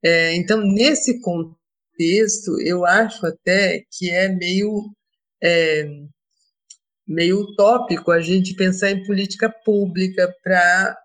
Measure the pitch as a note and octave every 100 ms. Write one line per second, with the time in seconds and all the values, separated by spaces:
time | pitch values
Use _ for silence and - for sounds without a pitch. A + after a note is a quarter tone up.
0 | E3 E3+ E3 E3+ F3+ A3 G#3 G3 C4 D4+
1 | - A#3 - F3 E3 - _ _ _ _
2 | E3 G3 G#3+ G#3 - D#3+ D#3 F3+ F3 F#3+
3 | A3 - E3+ E3 - F#3+ G3 E3 - -
4 | F3+ F3 F#3+ F#3 F3 F#3+ G#3 G#3 G#3+ -
5 | _ _ _ _ F3 E3+ D#3+ D#3 D3 D3
6 | D3 _ _ _ _ _ _ - _ _
7 | - D#3+ E3+ F#3+ G3+ - G3+ A#3+ A#3+ E3+
8 | - E3+ E3 F#3+ F#3 - F#3 F#3 G3 G3
9 | F#3+ G3 G3 - A3 - - G#3 G3 E3+
10 | F#3 F#3+ F3+ F#3 - F#3 F3 F3+ F#3+ -